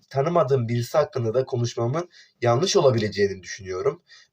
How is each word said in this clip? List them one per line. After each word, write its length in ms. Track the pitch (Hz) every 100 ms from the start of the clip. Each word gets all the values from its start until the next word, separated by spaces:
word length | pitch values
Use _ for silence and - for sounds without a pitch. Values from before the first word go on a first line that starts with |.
| -
tanımadığım 580 | 135 147 175 131 135 113
birisi 300 | 120 117 160
hakkında 360 | - 127 113
da 100 | 120
konuşmamın 680 | 131 127 117 - 117 156 175 - - -
yanlış 360 | 120 120 190 196
olabileceğini 680 | 143 113 104 101 101 92
düşünüyorum. 600 | - - 92 92 98 - _ - _